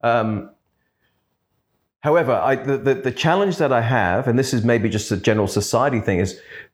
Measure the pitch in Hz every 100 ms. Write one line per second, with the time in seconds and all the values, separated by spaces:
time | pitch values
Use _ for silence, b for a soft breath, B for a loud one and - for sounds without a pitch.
0 | 117 117 110 104 - _ _ _ _ _
1 | _ _ _ _ _ _ _ _ _ _
2 | 143 165 131 110 123 131 135 135 135 131
3 | 131 - 160 185 202 165 147 123 113 123
4 | 90 98 131 120 - 123 113 117 104 104
5 | - 98 113 107 98 - - 117 139 120
6 | - 90 92 - B B B